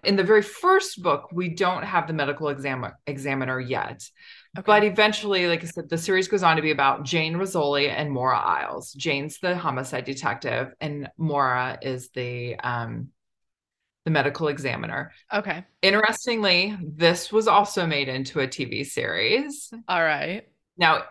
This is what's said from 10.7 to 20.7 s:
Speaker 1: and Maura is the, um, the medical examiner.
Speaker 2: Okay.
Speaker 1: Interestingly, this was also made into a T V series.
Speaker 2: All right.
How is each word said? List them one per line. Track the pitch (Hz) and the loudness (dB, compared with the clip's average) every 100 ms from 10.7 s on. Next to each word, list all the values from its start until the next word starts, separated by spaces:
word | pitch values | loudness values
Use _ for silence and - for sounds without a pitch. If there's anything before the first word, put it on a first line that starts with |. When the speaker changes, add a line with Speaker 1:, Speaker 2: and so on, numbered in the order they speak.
| - | -6
Speaker 1:
and | 151 147 135 - | -8 -8 -10 -6
Maura | 160 143 135 123 127 - | -2 0 0 0 -2 -6
is | 135 127 123 | -6 -8 -8
the, | 127 123 123 120 - | -8 -6 -6 -8 -6
um, | 123 120 117 113 127 _ _ _ _ _ _ _ _ _ - | -6 -4 -6 -8 -12 _ _ _ _ _ _ _ _ _ 0
the | |
medical | 156 143 143 156 | 2 2 0 -2
examiner. | 143 135 - 110 - 170 - - | -2 -4 -4 -6 -6 -8 -14 -6
Speaker 2:
Okay. | 208 208 160 - _ | -4 -4 -6 -10 _
Speaker 1:
Interestingly, | 190 202 214 226 - 233 202 175 190 208 | 2 4 4 0 -2 0 4 4 2 -4
this | 160 151 165 175 - | -10 4 4 4 2
was | 220 220 | 2 6
also | 202 202 - 170 | 6 4 0 0
made | 143 135 | 0 -2
into | 131 131 151 | -4 -4 -2
a | 131 | -2
T | - | -2
V | 120 107 | -6 -6
series. | - - - 85 110 240 302 285 - 226 - | -6 -4 -2 0 2 2 0 -8 -14 -12 -4
Speaker 2:
All | 180 | 0
right. | 165 147 147 202 - _ _ | 2 0 -4 -6 -12 _ _